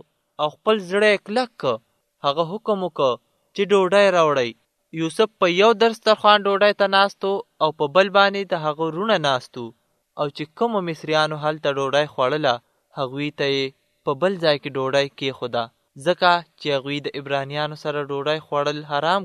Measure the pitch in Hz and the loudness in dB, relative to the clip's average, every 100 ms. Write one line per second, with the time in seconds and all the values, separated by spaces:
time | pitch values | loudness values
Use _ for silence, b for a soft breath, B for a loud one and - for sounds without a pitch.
0 | - _ _ - 151 - - 220 180 196 | -10 _ _ -6 -6 -4 -2 -2 -2 0
1 | 214 196 - 220 254 - 143 113 - _ | 2 2 -2 -4 -4 -4 -4 -4 -8 _
2 | _ _ 143 143 165 214 - 202 180 - | _ _ -2 -2 -4 -6 -4 -4 -4 0
3 | 139 117 _ _ _ - 196 196 180 196 | 0 0 _ _ _ -4 0 2 4 4
4 | 202 180 160 139 120 - _ _ _ 160 | 4 4 4 2 -2 -6 _ _ _ -6
5 | 160 156 220 _ 185 175 214 214 226 220 | -4 0 -2 _ 0 4 4 4 2 2
6 | - 208 214 208 202 196 208 202 196 196 | 0 2 6 4 4 2 2 4 2 4
7 | 196 - 196 196 - _ 156 156 147 175 | 2 0 -4 -4 -6 _ -2 0 0 2
8 | 196 196 196 196 190 175 156 151 160 160 | 4 4 2 0 -4 -4 -2 -2 -4 -4
9 | 220 196 147 127 - - 117 - _ _ | -2 0 0 -2 -4 -12 -14 -16 _ _
10 | _ - 147 - 151 - 233 214 175 156 | _ -8 -6 -6 -12 -4 -2 -2 -4 -6
11 | 156 156 156 151 151 156 151 139 135 139 | -2 0 0 -2 -4 -2 -2 -2 0 0
12 | 147 - 127 151 147 120 - _ _ - | 0 0 0 0 0 -2 -6 _ _ -8
13 | 131 135 147 - 143 139 135 - _ _ | -8 -6 -8 -4 -2 -2 -4 -8 _ _
14 | - 135 180 190 165 147 143 135 131 139 | -6 -2 -2 0 0 0 -2 -6 -2 0
15 | 139 - 135 127 123 120 117 _ _ 139 | -2 -4 -8 -6 -6 -4 -6 _ _ -6
16 | 143 180 180 175 165 _ 151 139 135 143 | -4 2 2 2 -2 _ -4 -4 -4 -8
17 | 143 - 135 139 135 147 151 151 156 147 | -8 -10 -6 -6 -4 -6 -6 -6 -6 -6
18 | 139 143 139 156 151 147 143 147 151 147 | -6 -4 -2 -4 -4 -4 -2 -4 -6 -4
19 | 151 196 | 0 -2